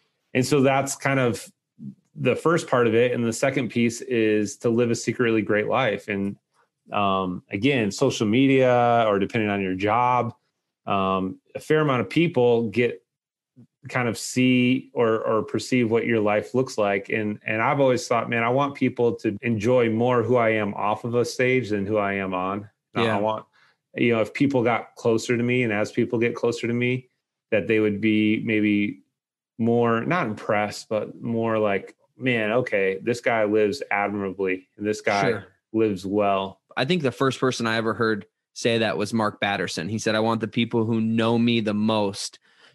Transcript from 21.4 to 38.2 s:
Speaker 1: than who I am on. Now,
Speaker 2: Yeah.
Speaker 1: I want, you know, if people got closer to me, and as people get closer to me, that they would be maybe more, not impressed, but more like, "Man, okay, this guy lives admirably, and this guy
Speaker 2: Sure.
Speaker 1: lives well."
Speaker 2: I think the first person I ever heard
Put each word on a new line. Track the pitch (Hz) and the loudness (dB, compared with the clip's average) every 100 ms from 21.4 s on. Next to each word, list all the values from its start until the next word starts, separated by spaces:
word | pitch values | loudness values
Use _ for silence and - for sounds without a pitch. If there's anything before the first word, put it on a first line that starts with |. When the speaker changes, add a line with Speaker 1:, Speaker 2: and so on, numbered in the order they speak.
| 127 127 110 | 0 0 0
Speaker 1:
than | 104 98 | -4 -2
who | 107 | -2
I | 101 | 0
am | 98 95 | -2 -4
on. | 90 92 101 104 _ _ 104 | -4 -4 -6 -8 _ _ -2
Now, | |
Speaker 2:
Yeah. | 117 104 | 0 0
Speaker 1:
I | |
want, | 107 110 - _ _ _ _ 135 | -2 -4 -8 _ _ _ _ -2
you | 123 113 | 0 2
know, | |
if | 107 | 0
people | - 143 135 | 0 0 2
got | 117 110 - - | 0 0 -4 -4
closer | 120 113 - 117 | 0 0 0 -2
to | |
me, | 120 123 | 0 0
and | 117 | 0
as | 104 107 | 0 -2
people | - 113 117 | -2 0 0
get | 117 - | -2 0
closer | 117 117 117 | -2 -2 -2
to | |
me, | 120 123 127 - _ _ _ - | -2 0 -2 -6 _ _ _ -2
that | 107 90 | -2 2
they | 110 | 2
would | 107 101 | 2 2
be | 110 107 107 110 | 2 2 2 0
maybe | 117 110 104 104 101 - _ _ _ _ _ - | 0 0 2 2 0 -6 _ _ _ _ _ -4
more, | 117 120 117 113 | 0 2 2 2
not | 123 175 127 | 0 -2 -4
impressed, | 104 - 104 104 - - | -6 -2 0 -2 -6 -6
but | 107 - - | -4 -4 -10
more | 120 113 113 110 | -6 -2 0 0
like, | 104 98 - - _ - | 0 0 -4 -20 _ -6
"Man, | 127 120 107 | -2 0 0
okay, | 120 - 104 95 95 | 0 0 0 0 -2
this | 113 117 | -2 -2
guy | 131 117 107 | 0 2 2
lives | 107 104 92 - | 4 2 0 -4
admirably, | 101 101 101 98 92 95 92 - - | -2 -2 -2 -4 -2 -2 -2 -8 -8
and | 104 | -4
this | 104 | -2
guy | - 101 95 | 0 0 2
Speaker 2:
Sure. | 101 - _ _ | -2 -6 _ _
Speaker 1:
lives | 110 110 92 95 | 0 0 0 -2
well." | 104 101 98 95 - _ - | 0 2 0 -2 -8 _ -6
Speaker 2:
I | |
think | 135 180 | -2 0
the | 135 | -2
first | - 135 - | 0 -2 0
person | 127 - 117 | -2 -2 -2
I | 113 | -2
ever | 113 | -2
heard | 101 113 104 | 0 0 -2